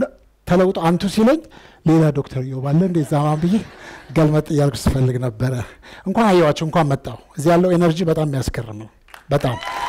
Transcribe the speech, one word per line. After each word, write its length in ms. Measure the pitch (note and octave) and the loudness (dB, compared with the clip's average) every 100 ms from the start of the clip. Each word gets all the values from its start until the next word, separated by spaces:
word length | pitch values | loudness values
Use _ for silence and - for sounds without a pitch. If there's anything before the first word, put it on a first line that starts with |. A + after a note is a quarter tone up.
| B3 - _ _ - | -2 -8 _ _ 0
ተለውጦ 300 | F3+ F#3 F#3+ | 2 2 0
አንቱ 220 | E3 F3 G3 | 0 0 0
ሲለኝ 320 | G#3+ A3 D#4+ - - - _ D#3+ | 2 2 2 -4 -20 -20 _ 2
ሌላ 180 | D#3+ D#3 | 4 4
ዶክተር 300 | C#3+ - C3 | 0 -4 -8
ኢዮብ 240 | C3 C3 C#3 | -8 -6 -2
አለ 160 | D#3 | 0
እንዴ 140 | F#3+ E3+ | 2 0
እዛ 140 | C#3 D3+ | -2 0
ምናምን 240 | D3+ D3+ | 0 0
ብዬ 160 | F3 G#3+ - - - - - | 0 -2 -4 -16 -20 -20 -4
ገልመጥ 380 | C3+ D3+ D3+ D3 | 0 2 2 0
እያልኩ 280 | D3 C#3+ A2+ | 0 0 0
ስፈልግ 400 | - C3 B2+ B2 | -2 0 0 0
ነበረ። 340 | B2+ G#2+ B2 B2 - - - - | -6 -4 -4 -4 -8 -16 -20 -12
እንኳን 240 | F#3 G3 A3 | -4 0 4
አየኋቸው፣ 400 | F3+ D3+ C#3+ D#3+ | 4 4 0 -2
እንኳን 220 | F3 D3 | 0 0
መጣሁ። 300 | C3+ - A#2+ - | -2 -6 -16 -14
እዚህ 180 | - D3 | -2 2
ያለው 200 | F3 F3+ | 4 4
ኤነርጂ 280 | F3 F3 D#3+ E3 | 2 2 2 0
በጣም 200 | D#3+ D3+ | 0 -2
የሚያስገርም 520 | C3+ B2+ - A2 G#2 | -4 -6 -8 -10 -14
ነው። 120 | A2+ _ _ - - | -16 _ _ -16 -4
በጣም 260 | C#3+ C3+ A#2 - - | -2 -2 -6 -8 -8